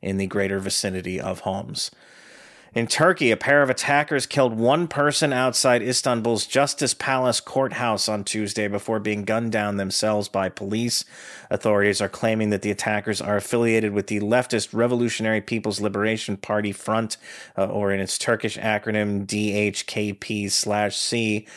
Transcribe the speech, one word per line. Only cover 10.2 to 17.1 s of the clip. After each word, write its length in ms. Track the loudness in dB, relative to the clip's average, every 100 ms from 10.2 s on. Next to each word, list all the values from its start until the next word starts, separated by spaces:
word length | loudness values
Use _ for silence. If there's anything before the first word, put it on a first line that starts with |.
| 0
by 220 | -2 -2
police. 560 | -4 -4 -2 0 -2 -4 -14 -18 -18 -4
Authorities 500 | 0 4 4 4 4
are 80 | -2
claiming 400 | 0 0 2 2
that 140 | 0
the 80 | 0
attackers 500 | -2 0 -2 -2 -4
are 160 | 0 -2
affiliated 560 | 0 0 4 4 2
with 140 | -2 -2
the 140 | -2
leftist 480 | 2 2 2 -2 -2
Revolutionary 680 | 0 2 2 0 0 0 0
People's 420 | 0 -4 -2 -2
Liberation 540 | -2 0 0 0 -4 -8
Party 360 | -2 -2 -2
Front, 460 | -4 -2 0 0